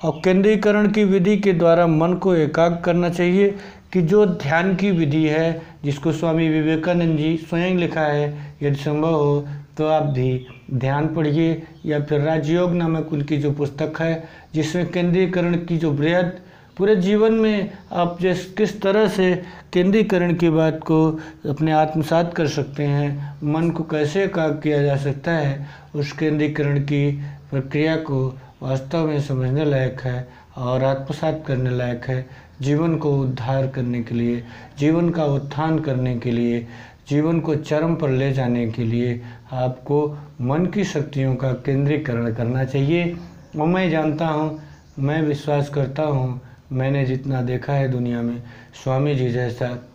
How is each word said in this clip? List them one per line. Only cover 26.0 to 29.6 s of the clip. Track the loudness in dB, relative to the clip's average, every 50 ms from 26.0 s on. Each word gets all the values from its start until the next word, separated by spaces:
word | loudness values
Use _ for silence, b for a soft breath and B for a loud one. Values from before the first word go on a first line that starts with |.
| -6 -4
केंद्रीकरण | -4 -2 -2 0 0 2 0 0 0 -2 -2 0 0 0
की | 0 0 0 0 0 0 0 -2 -6 B B B B -6
प्रक्रिया | -6 -6 -6 -2 -2 0 0 0 0
को | -2 -2 -2 -2 -2 -2 -2 -4 B B B B B -6
वास्तव | -4 -4 -4 -4 -4 -2 -2 0 0
में | 0 -2
समझने | -2 -2 -2 -2 0 0 0 0